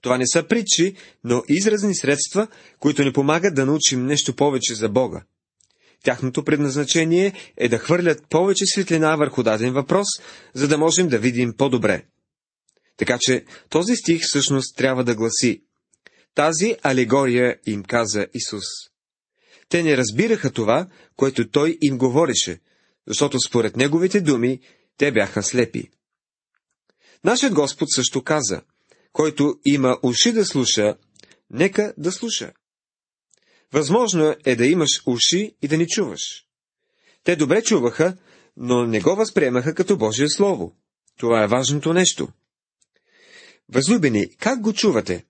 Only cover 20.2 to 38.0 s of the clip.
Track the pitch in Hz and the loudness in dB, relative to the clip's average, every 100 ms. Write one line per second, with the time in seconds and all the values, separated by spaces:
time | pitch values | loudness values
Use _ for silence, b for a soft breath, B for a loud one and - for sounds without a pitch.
20.2 | 220 220 139 - 107 127 185 b b - | 0 0 -2 -4 0 0 -2 b b -2
21.2 | 135 131 113 147 151 170 147 131 127 120 | -2 0 0 2 0 2 0 2 2 2
22.2 | 107 113 - 85 _ _ _ _ - 107 | 2 0 -4 -6 _ _ _ _ -8 -2
23.2 | 143 127 120 123 110 - 139 160 185 202 | -2 -2 -2 0 0 0 0 2 0 0
24.2 | 165 131 120 131 b b b _ 139 117 | 0 0 0 -4 b b b _ 0 2
25.2 | 98 - 98 123 120 60 - _ _ _ | 0 -2 -4 0 0 -2 -12 _ _ _
26.2 | _ _ _ _ _ _ _ b b b | _ _ _ _ _ _ _ b b b
27.2 | 170 247 277 170 139 - 151 - 123 135 | -2 0 0 2 0 -2 -4 -2 -2 -4
28.2 | - 156 120 87 - _ _ _ _ - | -2 -2 -2 -6 -10 _ _ _ _ -2
29.2 | 156 151 147 - 139 139 131 123 127 117 | 0 2 0 0 0 2 2 0 0 2
30.2 | 233 226 196 139 120 - 104 - _ _ | 0 2 0 0 -2 0 0 -2 _ _
31.2 | b b b 110 185 196 208 - 156 185 | b b b -2 0 0 -4 -4 -6 -6
32.2 | 233 - 117 _ _ _ _ _ _ _ | -8 -8 -10 _ _ _ _ _ _ _
33.2 | _ _ _ _ _ 139 143 202 240 180 | _ _ _ _ _ -2 2 2 2 2
34.2 | 156 - - 120 123 180 147 - - 123 | 0 0 0 2 4 2 2 -2 -2 0
35.2 | - 175 214 _ 143 156 170 - 165 82 | 0 0 -2 _ -2 0 0 -2 -4 -6
36.2 | - - _ _ _ _ _ _ _ _ | -12 -14 _ _ _ _ _ _ _ _
37.2 | - 170 147 135 - 196 120 - | -2 0 2 2 2 0 0 0